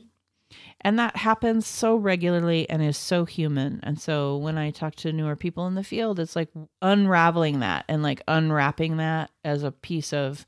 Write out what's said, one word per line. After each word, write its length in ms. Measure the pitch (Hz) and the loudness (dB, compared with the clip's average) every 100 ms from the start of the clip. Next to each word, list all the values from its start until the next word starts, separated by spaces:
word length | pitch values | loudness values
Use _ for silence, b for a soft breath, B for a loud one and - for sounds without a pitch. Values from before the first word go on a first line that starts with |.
| - _ _ _ B B B B | -18 _ _ _ B B B B
And 140 | 202 220 | 0 2
that 180 | 233 - | 0 0
happens 480 | 220 220 233 226 220 | 0 2 2 0 0
so 280 | - 226 226 | 0 2 2
regularly 720 | 202 180 175 175 170 165 - | 2 2 2 2 2 2 0
and 140 | 160 | 0
is 140 | 151 143 | 0 0
so 280 | - 180 | 0 0
human. 540 | 170 - 156 143 139 - | 0 -2 -2 0 -2 -4
And 160 | - 151 | -6 -6
so 360 | - 151 143 143 | -2 -2 0 -2
when 220 | 156 160 | -2 -2
I 120 | 151 | -4
talk 240 | - 156 - | -4 -8 -6
to 160 | 160 | -4
newer 240 | 156 156 147 | -2 -2 -2
people 300 | 175 170 180 | -6 -4 -4
in 80 | 190 | -4
the 80 | |
field, 340 | 196 220 226 185 | -4 -4 -2 -2
it's 160 | 165 | -4
like 140 | 170 160 160 156 - | -4 -6 -8 -18 -4
unraveling 800 | 185 202 196 180 170 170 156 143 | 2 4 6 6 6 4 2 2
that 240 | 104 78 - | 0 -2 -2
and, 140 | 156 | -2
like, 180 | 147 131 - | 0 -2 0
unwrapping 680 | 160 160 151 139 143 160 160 | 2 2 2 2 0 -2 0
that 340 | 160 160 - _ | 0 -2 -4 _
as 180 | 151 147 | -4 -2
a 80 | 143 | -2
piece 420 | - - 165 - | -6 -6 -6 -4
of, 320 | 147 139 143 | -2 -4 -6